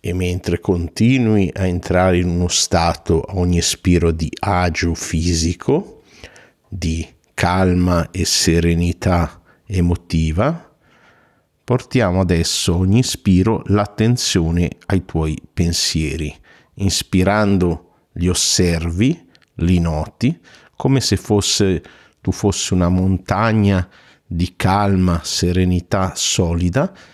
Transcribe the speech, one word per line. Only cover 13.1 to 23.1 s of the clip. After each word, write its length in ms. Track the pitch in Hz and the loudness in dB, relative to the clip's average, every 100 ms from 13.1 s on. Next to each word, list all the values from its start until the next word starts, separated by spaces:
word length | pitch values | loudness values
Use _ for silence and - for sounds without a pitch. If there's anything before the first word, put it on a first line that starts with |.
| - - 92 95 107 - | -2 2 4 4 0 0
l'attenzione 1080 | 101 101 - 110 123 - 95 82 85 87 - - | 0 0 0 0 0 0 0 0 0 -2 -4 -2
ai 180 | 98 | -2
tuoi 320 | - 85 80 78 - | -2 -4 -4 -6 -10
pensieri. 800 | - 85 82 - 80 78 76 76 - _ - _ | -2 -2 0 -2 -2 -4 -4 -8 -10 _ -20 _
Inspirando 1200 | - 98 - - 95 92 104 104 98 87 80 - _ _ | -4 -4 -4 -2 0 2 2 2 2 2 -2 -8 _ _
li 160 | - 87 | -4 -2
osservi, 1000 | 90 - - 90 82 85 85 123 165 _ _ _ | 0 0 0 0 0 -2 0 0 0 _ _ _
li 260 | - 85 90 | -4 2 2
noti, 580 | 82 78 - _ 117 170 - - _ _ | 2 -2 -6 _ -4 -4 -14 -20 _ _
come 240 | 131 135 | 0 0
se 160 | - 98 | 0 -2
fosse, 680 | - 104 - - 101 87 - - - _ | 0 0 0 0 0 0 -6 -20 -20 _
tu 100 | - | -6
fossi 440 | - 101 - - | -2 -2 -2 -2
una 140 | 92 87 | 0 2
montagna 1000 | 92 92 | 2 2